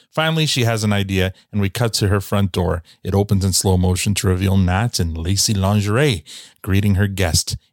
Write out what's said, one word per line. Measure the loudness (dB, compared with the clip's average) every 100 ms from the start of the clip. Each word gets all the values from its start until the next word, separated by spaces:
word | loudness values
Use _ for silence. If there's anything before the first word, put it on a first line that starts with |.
| _
Finally, | -4 -2 0 0
she | 0
has | 0 0 0
an |
idea, | 0 0 0 0 -4 _
and | -4
we | -2
cut | -2 -2 0
to | 0
her | 0
front | 0 -2 0
door. | 0 -2 -2 -6 -14
It | -2
opens | 0 2 2
in | 0
slow | 0 2 2
motion | 2 0 0 0
to | 0
reveal | 0 2 2
Nat | 2 2 0 -2
in | -4
lacy | -4 -2 0 0
lingerie, | 0 2 2 2 0 0 0 -6 -20 -20 _
greeting | -2 0 2 2
her | 0
guest. | 0 -2 -2 -4 -8 _